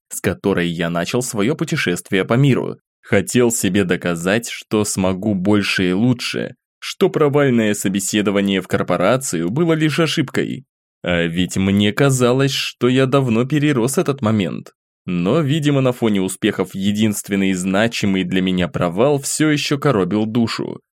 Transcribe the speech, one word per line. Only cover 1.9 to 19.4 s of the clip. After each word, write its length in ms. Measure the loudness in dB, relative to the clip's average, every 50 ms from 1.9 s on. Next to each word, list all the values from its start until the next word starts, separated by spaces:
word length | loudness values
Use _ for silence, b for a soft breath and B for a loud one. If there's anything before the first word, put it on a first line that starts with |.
| -4 -4 -4 -2 -2 0 0
по 100 | 2 2
миру. 420 | 4 4 4 4 2 0 -4 -8 -12 _ _ _ _ _
Хотел 480 | 0 0 0 0 2 2 2 2 2
себе 340 | 2 0 -2 0 0 0 0
доказать, 640 | 0 0 -2 -2 -4 -4 -2 0 0 0 0 -2 -4
что 360 | -10 -14 -8 -4 -2 -2 0
смогу 500 | -2 -2 -2 0 0 -2 -2 -2 -2 -2
больше 560 | 0 2 2 2 2 2 0 -2 0 0 0
и 20 | 0
лучше, 600 | 2 2 2 0 0 -4 -6 -6 -6 -6 -8 -10 _ _ _ _ _
что 320 | -14 -14 -4 0 0 0
провальное 640 | 2 2 2 2 2 4 2 4 4 4 2 2 0
собеседование 880 | 0 -2 -2 -2 -2 -2 -2 0 0 2 2 2 2 2 2 0 0 0
в 60 | -2
корпорацию 840 | -2 -2 0 0 0 2 2 2 2 0 0 -4 -4 -2 -2 -2
было 240 | -2 0 0 0 2
лишь 260 | 2 0 0 0 0
ошибкой. 640 | 0 0 0 -2 -4 -2 -2 -4 -4 -4 -4 -8 -12 _ _ _ _ _ _ _ -4
А 220 | -2 0 0 0
ведь 340 | 0 0 -2 -2 -2 0 0
мне 340 | 2 2 4 4 4 2 2
казалось, 600 | 2 2 2 2 2 2 2 2 2 0 0 -2
что 360 | -4 -6 -8 -4 0 0 2
я 160 | 4 4 2
давно 400 | 2 2 2 2 2 2 0 0
перерос 540 | 0 0 0 2 2 2 2 0 0 0 0
этот 240 | 0 -2 -2 -2 0
момент. 500 | 0 2 2 0 -2 -4 -8 -12 -14 -20 _ _ _ _ _ _
Но, 340 | -4 -2 -2 0 2 2 2
видимо, 400 | 2 0 0 0 0 0 2 2
на 120 | 2 0 0
фоне 280 | 0 0 0 2 2
успехов 540 | 0 -2 -2 0 0 0 0 0 -2 -4 -4
единственный 760 | -4 -2 0 0 2 2 0 0 -2 -4 -4 -2 0 2 2 0
значимый 720 | 0 -2 0 0 0 0 0 -2 -2 -2 0 0 0 0
для 180 | 0 0 0 0
меня 260 | 0 0 0 0 -2
провал 500 | -2 -2 -2 -2 0 2 2 2 2 0
все 300 | -2 -4 -2 0